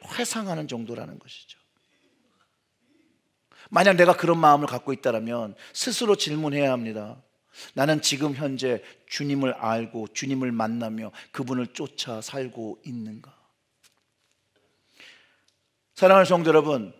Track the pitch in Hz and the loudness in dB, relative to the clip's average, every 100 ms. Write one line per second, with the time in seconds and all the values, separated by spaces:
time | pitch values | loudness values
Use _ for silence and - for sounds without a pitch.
0 | - - 233 226 196 160 147 120 113 117 | -12 -8 -6 -6 -6 -8 -8 -10 -10 -12
1 | - 151 - - - - _ _ _ _ | -14 -18 -20 -20 -20 -20 _ _ _ _
2 | _ _ _ _ _ _ _ _ _ _ | _ _ _ _ _ _ _ _ _ _
3 | _ _ _ _ _ _ - 170 196 180 | _ _ _ _ _ _ -2 4 4 8
4 | 175 175 165 170 156 143 143 123 - 131 | 6 6 2 4 6 6 2 -6 -6 -4
5 | 131 113 113 120 107 95 - - - 208 | -2 -2 -4 -6 -8 -12 -16 -8 -6 -2
6 | 226 202 - 151 151 143 139 127 113 107 | 2 2 2 -4 -4 0 0 0 -4 -10
7 | 104 127 _ _ _ - - - 143 156 | -12 -16 _ _ _ -20 -14 -2 0 0
8 | - 135 151 135 147 131 127 117 - - | -2 -2 -4 -4 -6 -4 -2 -4 -6 -20
9 | _ - 143 139 135 - 110 113 113 117 | _ -8 -4 -2 -2 -2 -4 -4 -4 -10
10 | 107 - 135 135 127 117 110 117 113 110 | -12 -10 -6 -4 -2 -2 -4 -4 -6 -8
11 | 113 - - - 123 127 120 - 139 - | -12 -16 -16 -10 -6 -6 -6 -8 -12 -10
12 | - 110 - 139 127 113 113 - - 120 | -10 -10 -10 -10 -10 -10 -14 -12 -14 -12
13 | 110 110 - _ _ _ _ _ _ _ | -12 -16 -20 _ _ _ _ _ _ _
14 | _ _ _ _ _ _ _ _ _ _ | _ _ _ _ _ _ _ _ _ _
15 | - - _ _ _ _ _ _ _ - | -20 -20 _ _ _ _ _ _ _ 4
16 | 190 190 185 175 165 156 151 139 98 | 8 8 6 4 6 4 4 -2 -4